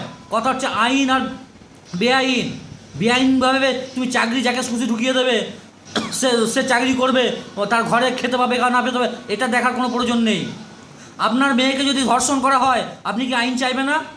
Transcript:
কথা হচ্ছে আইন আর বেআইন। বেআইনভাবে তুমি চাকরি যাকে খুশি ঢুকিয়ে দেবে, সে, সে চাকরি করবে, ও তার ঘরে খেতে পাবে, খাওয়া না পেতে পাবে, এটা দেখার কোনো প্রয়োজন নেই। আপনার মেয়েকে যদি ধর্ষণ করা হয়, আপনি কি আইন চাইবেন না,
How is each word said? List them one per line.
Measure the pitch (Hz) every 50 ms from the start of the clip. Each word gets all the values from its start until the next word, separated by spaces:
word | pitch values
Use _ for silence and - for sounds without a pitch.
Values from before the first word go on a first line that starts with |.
| - - - - - -
কথা | - 226 220 262
হচ্ছে | 254 262 269
আইন | - 185 202 226 247 269 277 277 254
আর | 262 262 226 - - - - - - - - - - - - - 175
বেআইন। | 175 220 247 262 269 262 262 254 226 175 - - - - - - - - - - 139
বেআইনভাবে | 202 226 247 262 262 262 262 254 254 262 269 269 269 262 247 262 254 - -
তুমি | 254 254
চাকরি | 254 247 226 226 226 233 269
যাকে | 220 247 240 254
খুশি | 202 - 240 226 262
ঢুকিয়ে | 220 226 220 233 262
দেবে, | 254 254 254 254 233 208 - - - - - - - - - - - 226 214 -
সে, | - - 262 254 240 233 220
সে | 226 - 269 262 262
চাকরি | 247 240 262 262 262
করবে, | 254 254 262 247 262 240 208 - - - - -
ও | 196 202
তার | - 233 226
ঘরে | 185 160 214 240 254 254 254
খেতে | - - 233 254
পাবে, | 247 247 233 247
খাওয়া | 233 240 247
না | 247 247
পেতে | 233 262 247 247
পাবে, | 240 214 - - - -
এটা | 208 208 254 247
দেখার | 240 240 247 247
কোনো | - 226 254 233
প্রয়োজন | - 247 240 226 240 233
নেই। | 226 214 196 165 135 113 - - - - - - - - - - - - - -
আপনার | 190 214 226 262 277 277 254
মেয়েকে | 240 262 262 277 269 277
যদি | 285 254 269
ধর্ষণ | 254 220 233 254 240 302 277 262
করা | 247 269 277 254
হয়, | 254 269 247 214 175 - - - -
আপনি | 180 196 233 262
কি | 262 262
আইন | 233 233 254 254
চাইবেন | 254 262 254 254 269 269
না, | 277 302 311 294 - -